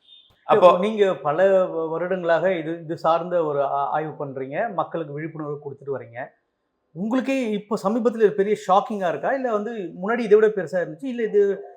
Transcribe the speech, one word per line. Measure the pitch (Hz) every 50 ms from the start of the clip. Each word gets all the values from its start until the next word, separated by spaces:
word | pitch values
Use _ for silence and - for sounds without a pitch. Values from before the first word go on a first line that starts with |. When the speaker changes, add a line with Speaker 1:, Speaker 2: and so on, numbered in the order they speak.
| _ - - - _ _ _ _ _
Speaker 1:
அப்போ | - 214 208 180 175 170 180
Speaker 2:
நீங்க | 190 220 220 208 202 190 170
பல | - - 143 151 170 190 196 190 185 185
வ-, | 165 160 165 160 156
வருடங்களாக | 160 165 175 180 190 185 170 170 165 160 170 190 185
இது, | 165 156 160 170 170 165
இது | 156 165
சார்ந்த | - - 160 165 165 170 180 175 175 160
ஒரு | 151 143 139 139
ஆ-, | 139 139 139 139 117
ஆய்வு | 143 151 156 156 143 - 147
பண்றீங்க, | 139 127 135 135 135 143 175 226 226 185
மக்களுக்கு | 160 151 - - 165 160 143 143
விழிப்புணர்வு | 151 160 160 156 156 151 147 147 143
கொடுத்துட்டு | 147 143 139 - 139 139
வர்றீங்க. | 135 123 120 113 117 120 - - - _ _ _ _ _ _ _ _ _ _ _
உங்களுக்கே | - 160 196 220 254 262 - 269 269 269 247 214
இப்போ | 214 196 208 - 226 - -
சமீபத்துல | 196 220 247 214 240 -
இது | 226 220 196 -
பெரிய | 196 196 208 208 208 -
ஷாக்கிங்கா | - 185 202 196 - 220 202 185
இருக்கா? | 170 147 143 - 196
இல்ல | 262 269 254 240
வந்து | 220 202 208 233 233 214 180 170 170 180 180
முன்னாடி | 208 233 254
இதை | 233 196 208 214
விட | 214
பெருசா | 208 214 196 170 139 185
இருந்துச்சு? | 180 165 156 156 - 277
இல்ல | 262 240 240 220
இது | 196 190 208 202 196 190 - - - -